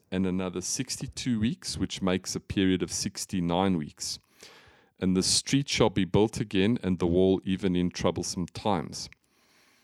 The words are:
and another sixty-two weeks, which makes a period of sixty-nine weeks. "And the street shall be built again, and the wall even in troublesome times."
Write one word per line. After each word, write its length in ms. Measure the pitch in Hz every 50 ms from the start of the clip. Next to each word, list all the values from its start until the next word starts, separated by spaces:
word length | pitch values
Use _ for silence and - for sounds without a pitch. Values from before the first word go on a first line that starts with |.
| _ -
and 140 | 92 92 95
another 360 | 92 92 92 92 90 90 92
sixty-two 800 | 92 - - - 127 - - - 139 135 - - - 131 117 107
weeks, 360 | 110 123 180 - - - -
which 240 | - 95 - - -
makes 340 | 95 92 92 90 - - -
a 40 | 92
period 420 | - - - 101 95 95 92 90
of 100 | 90 85
sixty-nine 880 | - - - 85 - - - - 101 92 87 85 85 90 98 98 92
weeks. 420 | 80 73 76 - - - - - - _ _ _ _ - - - - - - _ _ _ _ _ -
"And 180 | 92 92 92
the 60 | 95 -
street 440 | - - - - - 139 139 143
shall 220 | - - - 120 104
be 160 | - 104 92
built 340 | 85 - 101 110 110 - -
again, 400 | 113 104 - 92 95 110 123 -
and 180 | - 92 92 82
the 80 | 92
wall 340 | 85 85 92 95 95 95 - -
even 320 | - 95 92 101 92 90
in 140 | 90 90 87
troublesome 560 | - - - 90 82 90 87 - - 95 85
times." 640 | - - - - 107 98 78 - - - - - - - _ _ _ _ _ _ _ _ _ _ _ _ _